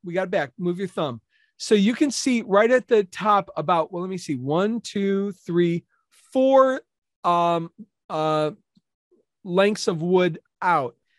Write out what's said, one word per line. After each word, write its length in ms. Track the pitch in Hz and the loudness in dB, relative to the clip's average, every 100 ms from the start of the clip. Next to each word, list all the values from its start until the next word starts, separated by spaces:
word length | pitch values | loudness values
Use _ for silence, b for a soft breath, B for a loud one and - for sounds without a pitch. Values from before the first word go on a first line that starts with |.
We 80 | 175 | -8
got 120 | 180 | -6
it 60 | 170 | -2
back. 220 | 185 135 - | -4 -4 -6
Move 200 | 175 175 | -6 -4
your 100 | 190 | -6
thumb. 320 | - 151 117 _ _ _ - | -6 -6 -6 _ _ _ -8
So 180 | - | 2
you 200 | 208 202 | 4 4
can 160 | 240 294 | 2 -2
see 320 | - 269 240 | -2 -2 -2
right 280 | 202 196 226 | 2 2 4
at 180 | 254 - | 2 2
the 160 | 220 | 0
top 460 | 190 - 208 202 190 165 | 0 -2 0 0 0 -6
about, 360 | 151 170 151 | -2 -2 -2
well, 100 | 175 | -6
let 80 | 185 | -8
me 80 | 185 | -8
see, 160 | 175 | -8
one, 460 | 131 135 160 208 233 | -6 -2 -2 -2 -4
two, 520 | - 202 196 196 202 | -6 -4 -2 -2 -4
three, 520 | 185 - 175 170 170 - _ _ _ _ | -8 -4 0 0 0 -8 _ _ _ _
four, 480 | 262 269 269 262 269 - _ _ _ | 0 4 6 4 2 -8 _ _ _
um, 480 | 175 175 170 170 165 - - _ - | 0 2 2 0 -4 -14 -20 _ -10
uh, 420 | 160 156 156 151 208 _ _ _ _ _ _ _ _ | -4 -2 0 -2 -6 _ _ _ _ _ _ _ _
lengths 420 | 196 180 202 214 - | -4 0 0 0 -4
of 160 | 165 | -2
wood 380 | 175 185 180 165 _ - | 2 2 2 -2 _ -6
out. 360 | 185 160 127 - _ | 0 0 -2 -10 _